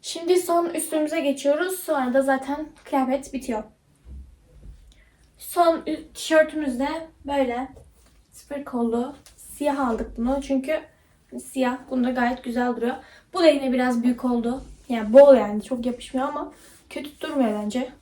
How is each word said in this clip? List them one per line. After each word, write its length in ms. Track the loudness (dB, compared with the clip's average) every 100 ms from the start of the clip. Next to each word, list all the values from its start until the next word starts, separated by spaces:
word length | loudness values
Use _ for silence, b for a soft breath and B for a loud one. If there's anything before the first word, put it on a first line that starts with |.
| -12
Şimdi 340 | -8 2 2
son 300 | 4 0 0
üstümüze 500 | -4 -4 -2 0 0
geçiyoruz. 600 | -2 0 0 0 0 -4
Sonra 340 | -4 -2 2
da 80 | 2
zaten 440 | 2 0 -2 -6 -8 -14
kıyafet 500 | -4 -2 0 -2 -4
bitiyor. 300 | -10 -6 -8 -8 _ _ _ -20 -20 -20 -20 _ -20 -20 -20 -20 b b b b _
Son 460 | -8 2 2 2 -2
ü-, 260 | -8 -8
tişörtümüz 680 | -12 2 4 4 0 -6 -4
de 80 | -4 -4 -10 _ -6
böyle. 420 | -2 0 -2 -8 -14 -20 _ _ _ _
Sıfır 340 | -20 -12 -12 -6
kollu. 500 | -2 0 -2 -4 -10 -20 -20
Siyah 520 | -20 -4 -4 -2 -2
aldık 280 | -2 -6 -4
bunu. 240 | -2 -2
Çünkü 400 | 0 -2 0 -4 -6 b b b _ -16
siyah. 340 | -10 -2 -2 -2 -4
Bunda 200 | -2 0
gayet 340 | 0 -2 -2
güzel 320 | -4 -2 -2 -2
duruyor. 200 | -4 -6 B B B
Bu 60 | 4
da 80 | 6
yine 260 | 6 0
biraz 300 | 0 0 0
büyük 220 | 0 0 -2
oldu. 380 | -2 -2 -6 -10 -20 -6
Yani 240 | -4 6
bol 220 | 10 12 10
yani. 280 | 6 -4
Çok 220 | -6 -6 -6
yapışmıyor 420 | -8 -8 -6 -4
ama 260 | -6 -10 B B B _
kötü 320 | -14 -14 -12
durmuyor 420 | -8 -2 -2 -2
bence. 260 | -4 -6 -8 -12